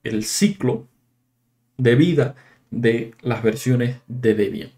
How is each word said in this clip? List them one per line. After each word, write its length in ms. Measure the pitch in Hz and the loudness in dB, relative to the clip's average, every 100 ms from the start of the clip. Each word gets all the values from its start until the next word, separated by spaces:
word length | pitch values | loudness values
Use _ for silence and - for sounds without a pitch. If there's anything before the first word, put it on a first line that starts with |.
el 200 | 113 110 | -4 -6
ciclo 640 | 107 - 202 - 127 113 - _ _ _ _ _ _ _ _ - | -4 0 0 0 -4 -4 -10 _ _ _ _ _ _ _ _ -2
de 180 | 123 120 | 2 4
vida 400 | 175 143 127 - _ _ _ | 4 2 0 -4 _ _ _
de 460 | 113 117 113 - - | 0 0 0 -4 -8
las 220 | 120 113 | -6 0
versiones 540 | 113 107 127 123 120 127 _ | 0 0 -2 0 0 -6 _
de 280 | 123 117 104 | -2 0 2
Debian. 360 | 101 - - | 0 -4 -14